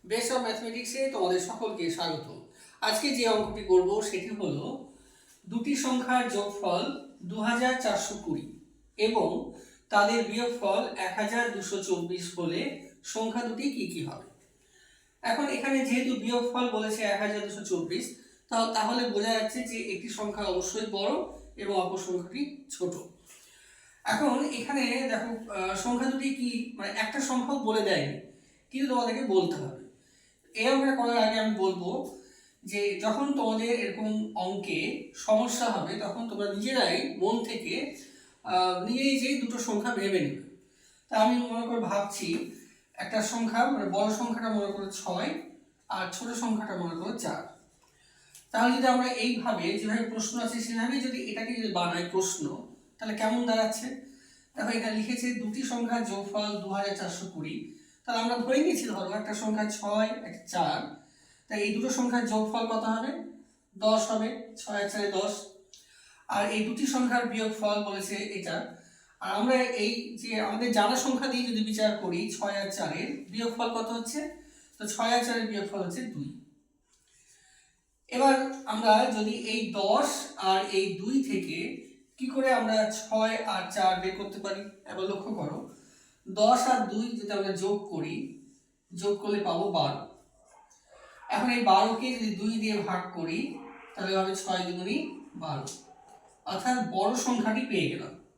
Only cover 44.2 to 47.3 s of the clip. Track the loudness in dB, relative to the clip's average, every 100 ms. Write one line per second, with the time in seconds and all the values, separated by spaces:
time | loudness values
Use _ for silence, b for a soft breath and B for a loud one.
44.2 | -2 -2 0 0 -2 -4 -6 -8 -4 -2
45.2 | -2 -4 -10 -20 _ _ _ -6 -4 -6
46.2 | -6 -4 0 0 -2 -4 -4 -4 -6 -4
47.2 | -4